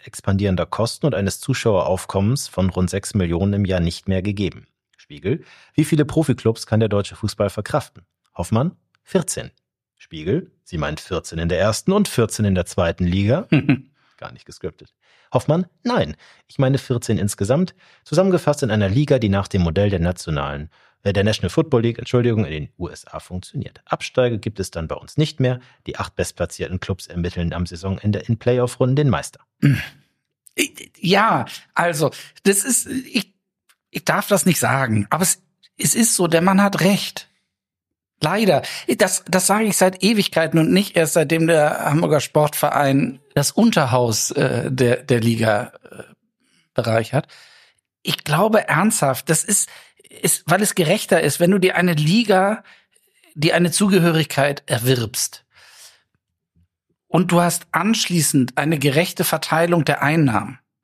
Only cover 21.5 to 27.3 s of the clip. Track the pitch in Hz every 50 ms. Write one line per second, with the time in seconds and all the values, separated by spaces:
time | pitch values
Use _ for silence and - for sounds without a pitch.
21.5 | - 160 160 - 120 117 113 117 117 - 120 - - 123 117 120 110 110 98 71
22.5 | 78 76 73 - _ - 87 71 71 - - - - 80 - - 87 92 - -
23.5 | - 143 - - _ - _ - - - - - - 127 127 120 117 101 - 110
24.5 | - - 92 - - 85 82 78 - - - - - 147 156 151 - - 131 127
25.5 | 123 123 - _ _ _ - - - - - - - - 90 - - - 87 -
26.5 | - - 85 73 92 90 - - 95 - - - 85 87 85 87